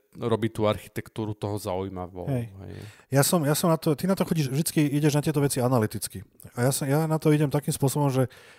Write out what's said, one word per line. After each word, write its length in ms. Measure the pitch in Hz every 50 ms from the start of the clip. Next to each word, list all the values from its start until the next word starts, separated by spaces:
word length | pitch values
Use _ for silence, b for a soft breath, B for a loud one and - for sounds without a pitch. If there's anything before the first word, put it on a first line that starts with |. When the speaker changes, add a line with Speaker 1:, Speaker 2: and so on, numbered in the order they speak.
| _ _
Speaker 1:
robí 380 | _ - 123 117 113 107 110 110
tú 160 | - - 107
architektúru 720 | 104 104 92 - - _ - - - _ - 110 104 104 -
toho 160 | - 101 104
zaujímavou, 680 | 104 - 104 90 92 95 98 95 90 90 90 95 90 90
Speaker 2:
Hej. 240 | 135 139 123 117 110 98 95 95
Speaker 1:
hej. 100 | 95 95 98 98 107 B B B B
Speaker 2:
Ja 100 | 131 139
som, 220 | 139 - - 175 143
ja 100 | 139 151
som 160 | - - 135
na 80 | 131 -
to, 160 | - 165 147
ty 120 | - -
na 100 | 180 190
to 80 | - 185
chodíš, 260 | - 190 160 147 127
vždycky 320 | 131 143 165 - - 160 147 143
ideš 260 | 135 147 147 151 139
na 80 | 147
tieto 160 | 143 160 143 147
veci 220 | 139 139 - 139
analyticky. 680 | 120 123 131 120 110 107 - 104 - - - 95 98 - _ _ - - -
A 100 | - 120
ja 60 | 131
som, 140 | 135 - 156
ja 200 | 135 139 151 160
na 120 | 156 160 156
to 120 | - 156
idem 160 | 151 151 156
takým 240 | 139 131 147 - -
spôsobom, 400 | 143 - 139 131 - 147 147 139
že 160 | 127 131 131 B B B B B B